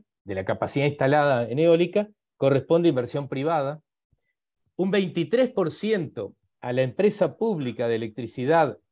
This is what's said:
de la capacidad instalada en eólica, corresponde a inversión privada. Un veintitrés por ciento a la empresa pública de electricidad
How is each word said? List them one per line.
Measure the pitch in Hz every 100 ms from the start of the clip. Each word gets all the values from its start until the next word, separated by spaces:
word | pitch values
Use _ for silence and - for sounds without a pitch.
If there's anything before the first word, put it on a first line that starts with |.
| _ _
de | -
la | 95
capacidad | 98 104 - 143 143
instalada | 143 135 147 147 127 117
en | 127
eólica, | 165 165 175 208 208 _ _ -
corresponde | 139 135 135 165 170
a |
inversión | 131 120 147 139
privada. | 135 143 165 139 151 _ _ _ _ _ _ _ _ _ -
Un | 190
veintitrés | 202 185 143 160 240 247
por | 226 170
ciento | - 208 214 143 - 101 _ _ _
a | 120
la | 123
empresa | 131 - 202 - 170 -
pública | 226 190 127 107 117
de | 113
electricidad | 113 110 117 - 127 165 147 107 _